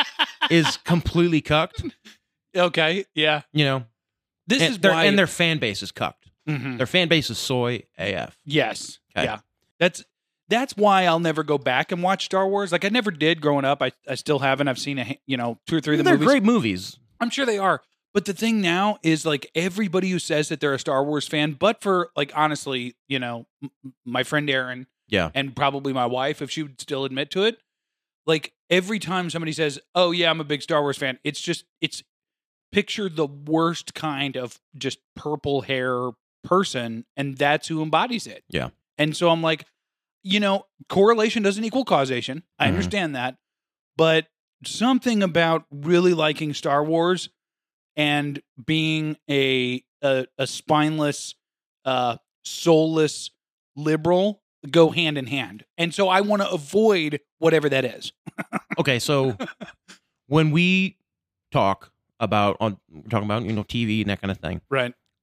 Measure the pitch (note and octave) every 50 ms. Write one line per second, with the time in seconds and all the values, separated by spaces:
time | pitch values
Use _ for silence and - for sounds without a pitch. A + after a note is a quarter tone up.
0 | D4 - - - D4+ - - - D#4 C#4+ E3 E3+ D#3 E3+ - - - - E3+ E3+
1 | - - - E3+ F3 F3 E3 D3+ - - D3+ D3+ E3 - - - - D#4 - _
2 | _ - - _ _ _ _ _ _ _ - F#3 F3+ F3 D3 E3 D#3+ D#3 E3+ G3+
3 | F#3+ - _ D3+ D3+ D#3 D3+ D3 - _ - D3+ D3 C#3 C3+ C3+ A#2+ A2+ _ _
4 | _ _ _ _ _ _ _ _ _ - - E3+ E3 D#3+ B3 F#3 F3 F#3+ F3 E3
5 | E3 G3 G3 G3+ F#3 D#3 - - E3+ E3 D#3+ C#3 B2+ A2+ G2 - G2+ F#2 - -
6 | A2+ D2 - _ _ _ _ _ _ D3+ D3+ C#3 A#2+ C3+ B2+ A2+ B2+ - - F#3
7 | F3+ D#3+ E3 D#3 C3+ - A#2 - - - C3 B2+ A#2+ A#2+ B2 G#2+ - _ _ -
8 | F2+ G#2 G2 E2 A#1 - - _ _ C#3+ C#3+ D3+ B2+ A2 A#2+ - - - - -
9 | _ _ _ G2+ D2+ A#2 G#2+ G#2+ - _ _ _ _ _ _ - E3 F3+ - -
10 | - _ _ _ _ _ _ _ _ - G3+ A#3 C4+ C4+ - G3+ G#3 G#3 G3 F#3+
11 | F#3 F3 E3 E3 E3+ E3 D#3 D3+ D#3+ D3 D3 C#3 B2+ C3+ B2+ C3 D#3+ - F#3+ E3+
12 | F3 F#3 G3 F#3 - - - F#3+ F#3+ F#3+ G3 G3+ G3+ F3+ E3 E3+ F#3+ G3+ G#3+ B3
13 | A3 G#3 F3 C#3+ D3+ D#3+ E3+ D#3+ D3 D3 C#3+ C#3 C3+ C3+ C#3+ - C3+ B2+ - _
14 | _ - C3 B2 - - D3+ C3+ C3+ C3+ C3+ C3+ C#3+ C#3+ B2+ - - C#3+ C#3+ C3
15 | A#2+ A2 C3+ - _ - C3+ B2 A#2+ A#2+ A2+ - _ - D#3+ D#3+ - D3+ D3+ D#3+
16 | - F4+ E4+ A#3 D3+ A#3 C#4+ C4+ G3 A3 A#3+ A3 C3 A2 F#2 F#2 F#2 - - -
17 | _ _ _ - - A#3 - C4+ C#4 A#3+ G#3+ G3+ G3 F#3+ D#3+ C3 - _ _ _
18 | _ _ - G3+ - G3+ F#3+ - A3 A3+ A3+ G#3+ F#3+ E3+ E3+ F3+ G3 G#3+ G#3 -
19 | - D#3+ D#3+ D3+ D#3+ D#3+ D3 C#3 - - - D#3+ E3+ F#3+ F3 G3+ A3 F#3 D#3+ F#3
20 | F#3 F#3 F#3 E3+ - - D#3+ D3+ D#3 - E3 C#3 - C#3+ C#3 C3 - D#3+ C#3 C3
21 | C#3 D3 D3+ D3 C3+ - - D3+ D3 D#3 D3+ C3 F3 G#3 A3+ - - G3+ F#3+ F3+
22 | E3+ - _ - D3 C#3+ - D3+ D3+ D3+ D3 C#3 - C#3 C3+ B2+ A#2+ B2 A#2 _
23 | _ - C#3 C3 B2+ A#2+ A#2+ A#2 A#2 - _ _ C#3+ C3+ - _ - C3+ - _
24 | _ A#2+ A#2+ B2+ B2+ - D#3 D3+ D3 C#3+ C3+ C3 B2+ B2+ B2+ B2 C3 - _ _
25 | _ _ G#2 F#2+ E2+ D#2+ - C#3 C#3 C#3 A#2 A#2+ C#3+ C#3 C#3 C#3 C#3 C#3 C3 C3
26 | B2 A#2+ B2 B2+ C3 C#3+ D#3 - D3+ C3 - D#3 D#3 C#3+ C3 - - - D3 C3+
27 | C3+ C3+ C3 C3+ D3+ C#3+ - F#3 G3 A3+ A#3 - _ _ _ _ _ _ _ _
28 | _ _ _ _ _ D#3 D#3+ D#3 - - - _ _ - F3 F#3 F3+ F#3+ A3+ G3+
29 | - D3+ F#3 F#3 F3+ E3+ D3 E3 E3 D#3 D3+ - D#3+ D3 C3+ C#3+ - _ - F3+
30 | F#3 F3 E3+ F3 E3+ E3 D#3+ E3 D#3 C#3+ D3+ C#3 - - E3+ D3 D3 C#3+ C3+ -
31 | D3 C3 B2+ - - D3 C#3+ - - E3+ E3 - - _ _ _ - - - -
32 | - _ _ _ _ _ _ _ _ _ _ _ _ _ - G3+ - - - -
33 | G#3 F#3 D#3+ D#3 D#3 C#3 C#3+ C#3+ C#3+ D3+ D#3 D#3+ E3 E3 E3+ - - - - -
34 | - D#3 C#3+ C3+ C#3 C#3 B2+ B2+ B2+ A2+ - - _ _ - C#3 C3 C3 - -
35 | _ _ _ - - D3+ D3+ C#3+ - D3 C#3 C3+ - - C3+ B2+ B2+ B2+ B2+ B2
36 | B2+ B2+ A2+ - _ _ _ _ - - F3 F#3+ G3 - - C3 A#2+ A#2 A2+ A2+
37 | B2 - _ - C#3 C#3 C3+ C3 C#3+ C#3+ D3+ D3+ - - E3 D#3 D#3 D#3 D3+ D#3+
38 | G#3 B3+ B3 G#3+ - - F#2+ - - - - D#2 B1 B1+ - _ _ _ _ -
39 | D3+ D#3 D3 - F3 E3+ E3 E3 E3 D#3+ D#3+ D3+ - - _ _ _ _ _ _
40 | _ _ _ _ - F#3+ F#3+ G#3 G#3 G3 G3 - - _ _ _ - - - F#3
41 | G3 G#3+ A#3 A3+ G#3+ A#3 - A#3 G3+ G3 G3 G#3 A3 A3+ - C4 B3+ - F3+ D3
42 | C3+ C3 C3 B2 A2+ - C3 D#3+ - _ _ - D3 - - F3+ F3 F3+ F#3+ G3+
43 | F3+ D#3+ C#3 B2+ B2 B2+ C3 - _ _ _ _ _ _ _ _ _ _ _ -
44 | D#3+ D#3+ D#3+ D#3+ D#3+ - _ _ _ _ _ _ - - - - G#3 B3 C4 A#3
45 | - B3 A#3 G#3 G3 F3+ D3+ E3+ E3+ E3 E3 D#3+ - _ C#3+ C#3+ C#3+ D#3+ F3 F3
46 | F3+ F3+ F3 D#3+ D#3 D#3 D3+ - D#3+ D3+ C#3 - - D#3+ C#3+ C#3+ D3+ D#3 D#3+ E3
47 | E3 F3 F#3 E3+ - - _ _ _ _ _ _ _ _ _ _ _ _ _ -
48 | D3+ D3 D3 D3 D3 D3 C#3 C#3+ - _ _ - A#2 - D#3+ D#3+ D#3 D#3+ D#3 D#3
49 | D#3 D3+ D3+ - _ - C#3+ C#3 C3+ C3+ C3 B2+ B2+ B2 B2+ B2+ - _ _ _
50 | C#3+ C#3 C3+ C3 B2+ - _ - C3+ - - - - - D#3 D3+ D3+ D#3 D#3 D#3
51 | D3+ D3 C#3+ - - - - - _ _ _ _ _ _ _ _ _ C3+ C3 B2
52 | B2 A#2+ A#2 - _ _ _ _ _ - - - - E3+ E3 D#3 D#3+ D#3+ D#3+ D#3+
53 | D#3 D3 - - - - - _ _ _ _ _ _ _ _ C#3 D3+ D#3 D#3 D#3
54 | D#3 E3+ F3+ F3+ F#3+ G#3+ G3+ - _ _ _ _ - C3+ C3 E3+ E3 D#3+ - E3+
55 | E3+ D#3 D3 C#3+ C3 A#2 C#3+ C3+ A#2+ F#2 G2 A2 - _ _ - E3+ E3+ D3 -
56 | G3+ F#3 F#3 F#3+ G3+ G#3 G#3 G3+ G3+ - F#3 E3 D3 C#3 - G3+ A3 A3 G3+ F3+
57 | D#3 D3+ D3 C#3 - _ _ _ D#3+ E3 D#3+ D#3 D3 D3 C3+ C3+ B2+ A#2+ - -
58 | - - - _ _ - - - - - - - - - - - D#3+ D3 B2+ A#2
59 | - - D3 C#3 C3 C3 A2+ - C4 - - - A3 - - _ _ - - -
60 | _ _ _ _ _ - C3+ D#3+ D#3 D#3 D3 E3+ F3 F3+ F#3 F#3 F#3+ F#3+ - _
61 | _ _ _ _ _ _ _ _ _ _ - C#3 G#2+ G2 F#2+ - - - _ _
62 | _ _ _ - A2+ G2+ G#2 G#2 G#2 G2+ F#2 - A2 A2 G2 - _ _ D#2+ D#2
63 | - G#2+ A#2 G#2 G2+ G#2 G#2 A2+ A#2 F#2+ A2+ G#2+ G2+ - - A#2+ A#2 G#2+ G#2+ A2
64 | G#2 G2+ G2 - - F#2+ F#2+ - - D#2+ F2 E2+ - _ C#3 C3+ B2 A#2+ B2 _
65 | _ _ _ _